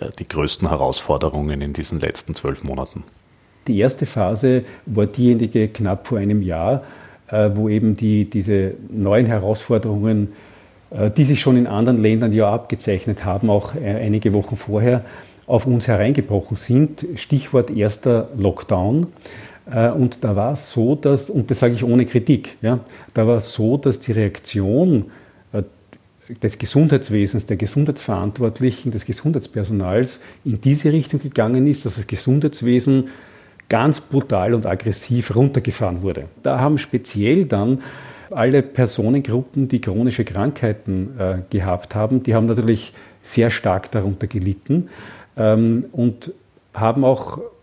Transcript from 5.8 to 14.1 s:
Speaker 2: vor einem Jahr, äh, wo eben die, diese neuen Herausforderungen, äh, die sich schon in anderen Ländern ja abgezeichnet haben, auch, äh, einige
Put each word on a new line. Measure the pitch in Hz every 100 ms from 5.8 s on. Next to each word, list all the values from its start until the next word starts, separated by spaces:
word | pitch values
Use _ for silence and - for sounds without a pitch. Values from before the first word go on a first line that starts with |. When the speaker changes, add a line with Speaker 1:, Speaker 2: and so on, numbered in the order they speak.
| 107 - -
Speaker 2:
vor | 117
einem | 101 104
Jahr, | 92 82 87 139 - - - - -
äh, | 107 104
wo | 101 107
eben | 107 113
die, | 104 110 104
diese | 101 110 95 101 95 - -
neuen | 107 98 104 120
Herausforderungen, | 110 95 107 - 117 110 101 110 107 101 - - - - _ -
äh, | - 107
die | 107
sich | 143 143
schon | 143 127
in | 120
anderen | 104 117 120
Ländern | 107 110 117
ja | 104 104
abgezeichnet | 113 - 113 - 95 - 104
haben, | 104 98 110
auch, | 104 98
äh, | -
einige | 101 107 107